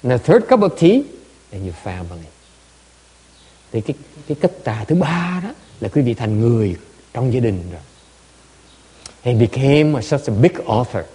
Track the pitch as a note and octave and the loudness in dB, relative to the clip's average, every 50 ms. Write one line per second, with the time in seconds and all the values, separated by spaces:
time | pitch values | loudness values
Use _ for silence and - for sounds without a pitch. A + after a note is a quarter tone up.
0 | - B2 B2+ A#2+ - - F3 B3 - - - G#3+ G3+ F#3 - - E3 E3+ G#3+ C4+ | 0 0 0 0 4 4 4 4 6 4 2 4 4 2 2 4 4 6 6 4
1 | C#4+ - - - - - - _ _ _ - G2 F#2+ F#2 E2+ - - G2+ F#2 F2+ | 2 -2 -14 -20 -20 -20 -20 _ _ _ -14 -10 -10 -10 -10 -10 -10 -10 -10 -10
2 | F2+ E2+ F2 E2 E2 D#2 - _ _ _ _ _ _ _ _ _ _ _ _ _ | -10 -12 -14 -16 -18 -20 -20 _ _ _ _ _ _ _ _ _ _ _ _ _
3 | _ _ _ _ _ _ _ _ - - _ _ _ - - A#2 G#2 - C#3+ - | _ _ _ _ _ _ _ _ -20 -20 _ _ _ -8 -8 -6 -6 -6 -8 -10
4 | - - - D3+ C#3+ - D3+ - - F3 - - - - A#2 A2+ G#2 - D#3 F3+ | -12 -20 -20 -20 -8 -8 -6 -2 -2 -2 -2 -2 -8 -8 -6 -6 -2 0 0 0
5 | F3+ D3 E3+ E3+ E3+ F3 F3+ F3+ F3 G#3+ D4 - - - - - - G2+ - - | 2 0 -2 -4 -4 -4 -6 -6 -8 -10 -14 -16 -20 -20 -14 -10 -10 -2 0 0
6 | C3+ A#2+ A2+ - A#2 G#2+ G#2+ G#2+ A2+ A#2 A#2+ A2+ A2 G2 F2 E2+ - - - - | 0 0 -2 -2 -2 -2 0 2 2 2 2 2 0 -2 -4 -6 -12 -20 -20 -20
7 | - _ _ A#2 B2+ B2+ A#2 B2+ A#2+ A2+ G2 F2+ E2+ F2+ F2 D#2+ C#2+ - - _ | -20 _ _ -4 -2 0 0 0 0 0 -2 -4 -8 -12 -14 -16 -18 -20 -20 _
8 | _ _ _ _ _ _ _ _ _ _ _ _ _ _ - _ _ - - - | _ _ _ _ _ _ _ _ _ _ _ _ _ _ -20 _ _ -20 -20 -20
9 | - - - - - B2 B2 A2+ A#2+ A2+ - B2+ C3+ C#3 C#3+ D3+ D3+ D3+ D3+ B2+ | -20 -20 -20 -8 -4 -2 2 2 2 2 0 0 2 4 4 4 4 2 0 -2
10 | G#2+ - D3+ C#3 - - A2 G2+ B2 C#3 - - - - A2 A2+ B2 - - G2 | -2 -2 -4 -4 -2 -2 2 4 4 2 2 0 -4 0 0 0 0 -2 -4 -8
11 | D#2+ - | -8 -8